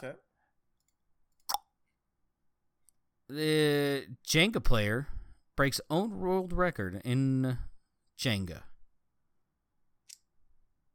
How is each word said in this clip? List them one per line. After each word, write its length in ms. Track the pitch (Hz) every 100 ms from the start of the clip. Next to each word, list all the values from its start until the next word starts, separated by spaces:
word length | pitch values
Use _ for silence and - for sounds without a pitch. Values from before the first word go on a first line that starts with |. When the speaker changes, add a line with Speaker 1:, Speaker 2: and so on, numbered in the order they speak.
Speaker 1:
Okay. 100 | 131 - _ _ _ _ _ _ _ _ _ _ _ _ - - _ _ _ _ _ _ _ _ _ _ _ _ _ _ _ _ -
Speaker 2:
the 760 | 143 156 156 151 143 143 139 101 127 -
Jenga 360 | 156 196 220
player 440 | - 117 104 117 143 - - - _ -
breaks 240 | 139 - -
own 300 | 156 220 190
world 340 | 180 190 180
record 480 | 175 180 - 92 98 127
in 520 | 127 135 131 131 123 - - _ _ _ -
Jenga. 460 | 135 101 87 78 - - - _ _ _ _ _ _ _ _ _ _ _ _ - _ _ _ _ _ _ _